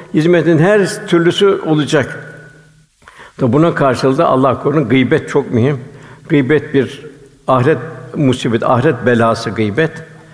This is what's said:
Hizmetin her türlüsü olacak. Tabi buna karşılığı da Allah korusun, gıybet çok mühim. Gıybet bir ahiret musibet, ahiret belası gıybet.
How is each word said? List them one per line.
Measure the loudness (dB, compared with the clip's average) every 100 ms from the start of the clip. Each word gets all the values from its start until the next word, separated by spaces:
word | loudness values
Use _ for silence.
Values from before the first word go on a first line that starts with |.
| -6
Hizmetin | -2 2 2 2 2
her | 4 2 0 -4 -2
türlüsü | 2 2 2 2 0 0
olacak. | -2 0 0 -2 -8 -16 -20 -20 -20 -20 _ _ _ -20 -20 -16 -4
Tabi | 0
buna | 2 2 2
karşılığı | 0 0 0 0
da | 0
Allah | 2 2 0
korusun, | -2 -2 2
gıybet | 2 2 0 0
çok | -4 0
mühim. | 0 0 -2 -10 -20 -20 -14 -2
Gıybet | 0 2 0 0
bir | -2 -2 -6 -20 -20 -20 _ -2
ahiret | 2 2 0 -4 -16 -10 -2
musibet, | 0 0 -2 -2
ahiret | 0 2 2 0 0
belası | 2 2 0 -4
gıybet. | -4 -4 -2 -4 -6 -20 -20 -20